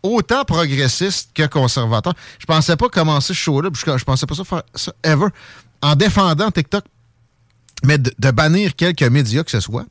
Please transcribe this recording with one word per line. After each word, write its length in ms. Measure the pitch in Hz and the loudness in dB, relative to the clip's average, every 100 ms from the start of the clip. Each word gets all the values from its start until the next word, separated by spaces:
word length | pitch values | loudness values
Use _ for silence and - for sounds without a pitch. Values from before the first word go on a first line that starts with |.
autant 440 | 190 233 - 254 277 | 0 -2 0 -2 0
progressistes 840 | 170 160 135 135 - 190 185 - - | 0 0 0 0 0 -4 -4 -8 -2
que 100 | 151 | 0
conservateurs. 680 | 151 127 135 117 110 175 180 - - | 2 0 0 0 -2 -2 -6 -10 -18
Je 60 | - | 0
pensais 300 | 160 156 165 | 0 2 2
pas 140 | 240 | 0
commencer 460 | 190 156 147 - 185 | 2 2 2 0 -4
ce 20 | |
show-là, 320 | - 139 175 | -2 -2 -2
puis 140 | 139 - | -4 -4
je, 120 | 131 | -2
je 40 | |
pensais 220 | - 131 143 | 0 -2 -2
pas 80 | |
ça 100 | 151 | -8
faire 200 | 190 175 - | -6 -6 -8
ça 200 | - - - | -12 -12 -4
ever, 240 | 160 147 202 - - - _ _ | 0 2 2 -2 -20 -20 _ _
en 120 | 143 147 | 0 4
défendant 540 | 208 202 185 156 214 | 4 4 2 2 0
TikTok. 360 | 180 147 202 - _ _ _ _ _ _ _ - - | 0 -2 -4 -6 _ _ _ _ _ _ _ -20 -2
Mais 160 | 135 147 | 2 2
de, 120 | 123 - | 0 0
de 140 | 131 | 0
bannir 440 | 120 156 175 208 - | 2 2 2 0 0
quelques 280 | 170 170 | -2 2
médias 400 | 127 135 123 123 | 2 2 2 -2
que 80 | 165 | -2
ce 80 | 113 | -4
soit 260 | - 117 - | -4 -8 -10